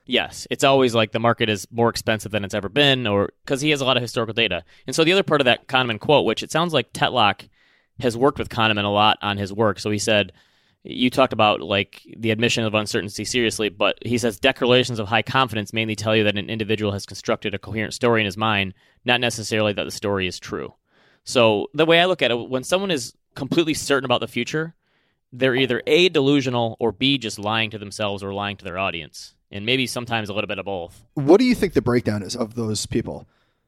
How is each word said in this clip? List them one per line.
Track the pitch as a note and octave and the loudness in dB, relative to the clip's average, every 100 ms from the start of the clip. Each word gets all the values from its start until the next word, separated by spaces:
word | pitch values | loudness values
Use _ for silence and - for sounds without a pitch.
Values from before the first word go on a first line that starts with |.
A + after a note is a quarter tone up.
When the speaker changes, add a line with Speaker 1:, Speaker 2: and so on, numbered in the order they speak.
Speaker 1:
Yes. | - A#2+ E2+ - - | -2 -2 -2 -8 -10
It's | A#2 | 0
always | C#3 C3+ B2+ | 4 6 4
like, | A#2 A2 | 4 0
"The | A2+ | 2
market | A#2 A2+ A2+ | 0 2 0
is | G#2 - | 0 -4
more | A#2 A#2 | 0 0
expensive | - - A2 G#2 | 0 -2 -4 -2
than | G#2 | -6
it's | G2 | -4
ever | G#2+ F#2+ | -6 -4
been," | A2 C#3+ C3 A#2 | 2 2 2 0
or, | G2+ G2 - - | 0 0 -4 -6
'cause | C3+ | -2
he | D3+ | 0
has | D3 | 0
a | C3 | 2
lot | B2 | 0
of | |
historical | A#2+ - A2 | -2 -4 -4
data. | A#2 A2+ F2 - _ - | 0 0 0 -8 _ -8
And | |
so | C3 | 0
the | D#3+ | 2
other | F#3+ | 2
part | E3 D3+ | 2 2
of | B2 | 4
that | A#2 - | 2 2
Kahneman | C3 B2+ G#2 | 0 0 -2
quote, | - C#3+ F#2+ | 2 4 4
which | A2 | -2
it | - | -2
sounds | D#3 F3 | -2 0
like | D3+ A2+ | -2 -2
Tetlock | - A#2+ A#2+ G#2 F#2+ - _ _ _ _ - | -2 -2 2 2 0 -8 _ _ _ _ -4
has | B2 A2+ | -2 2
worked | C#3 - | 0 0
with | A2+ | -6
Kahneman | - A2 G#2 | 0 0 2
a | G2+ | 0
lot | G2+ G#2+ F2+ | 4 4 2
on | G2+ G2+ | -2 -4
his | G2 | -4
work. | G2 A2 F#2+ | 0 0 0
So | G#2+ | -2
he | G#2 | -2
said, | A2 G#2 G2 - _ _ _ _ | 2 2 0 -6 _ _ _ _
you | - D2 B2+ | -12 -2 0
talked | B2 B2+ | 4 2
about, | A2 G#2+ E2 | 4 2 2
like, | D#2 G2+ G2+ - - - | 0 -2 -2 -8 -20 -6
the | A2 | -2
admission | A2 A#2 A#2+ | 0 0 0
of | A2 | 0
uncertainty | G#2+ G#2 A2+ F#2 - | -2 -2 -4 -4 -8
seriously, | G#2 B2+ A2+ - G#2 | -4 0 0 0 -4
but | F#2+ G2+ - | 0 -2 -2
he | G#2+ A#2+ | -2 -2
says, | A#2 F#2+ | -2 0
"Declarations | C3 C3+ B2 B2+ B2 A2+ | -2 0 2 2 2 -4
of | G2+ | -2
high | A2+ | -2
confidence | - C3+ C3 G#2+ G2+ | 0 0 0 -2 -6
mainly | A2 A2 | -4 -4
tell | G#2+ A2 A2 | -2 0 2
you | |
that | G#2 G2+ | 2 0
an | E2 | -4
individual | A2 G#2 G#2+ G#2 | -6 -2 -2 -2
has | G2 | -4
constructed | - G2 - A2 G#2+ | -8 -12 -4 -4 -4
a | G2 | -8
coherent | - G#2+ G#2+ | -8 -6 -6
story | - A#2+ A2+ | -2 2 2
in | |
his | G#2 F#2 | 0 -2
mind, | A2 G2+ G2 - _ _ | 0 0 0 -6 _ _
not | - B2 | -2 0
necessarily | A#2+ A2+ G#2 A2 G#2+ | 0 -2 -2 0 2
that | F#2+ | 0
the | C#2 | -4
story | - G2+ G2 F#2 | -4 -2 -2 -2
is | - | -6
true." | - F#2+ B1+ _ _ _ _ _ | -10 -10 -10 _ _ _ _ _
So | - B2+ A2+ G#2 - | -4 4 4 4 0
the | D3 | 0
way | D#3+ E3 | 4 6
I | F3+ | 4
look | F3 | 2
at | B2+ | 0
it, | A#2+ A2 | 0 -2
when | B2+ | -6
someone | C3 F#3 G3 | -2 -2 0
is | D3+ A#2 - _ | -4 -6 -14 _
completely | - C3+ E3 D#3 | -10 -2 0 0
certain | C#3+ - C#3 C3 | 0 0 0 2
about | A#2+ | -2
the | A2+ | -2
future, | A#2+ A#2+ D#3 D#3+ - _ _ _ _ _ | -6 -4 -4 -6 -10 _ _ _ _ _
they're | B2 C3 | -2 2
either | B2 B2+ A#2+ - | 2 2 0 2
A, | D#3 F3+ | 4 4
delusional, | D#3+ C3+ C#3+ C3 B2 A#2 A2 | 4 4 2 2 0 -2 -2
or | A#2 | -2
B, | G2 B2+ C#3 | 0 0 0
just | A2+ G2+ | -2 -6
lying | G2+ A2+ A2 | -2 -2 -2
to | A2 | -6
themselves | G2+ - G#2 G2+ | -12 -6 -4 -4
or | G2 | -6
lying | G2 G2+ G2+ | -6 -6 -8
to | |
their | F#2+ F2 | -10 -4
audience. | F#2+ E2 D2+ - - _ _ | -4 -6 -12 -18 -20 _ _
And | G2+ G#2+ | -10 -2
maybe | C3 A#2+ | 0 0
sometimes | B2+ A#2+ A#2 G#2 | -4 -4 -4 -4
a | |
little | G2+ G2+ | -6 -6
bit | G2 | -6
of | |
both. | F#2+ F#2+ E2+ - _ | -6 -8 -8 -16 _
Speaker 2:
What | - C#3 G3 | -4 4 6
do | |
you | B3+ | 6
think | A#3 G3 | 2 2
the | C#3 | 0
breakdown | A#2+ A#2+ A2+ G#2 | 2 0 0 -4
is | F#2+ | -6
of | A#2 A2 | -6 -6
those | A#2+ A2 G#2+ - | -6 -4 -4 -4
people? | A#2 G#2+ D2+ - _ _ _ | -4 -4 -10 -14 _ _ _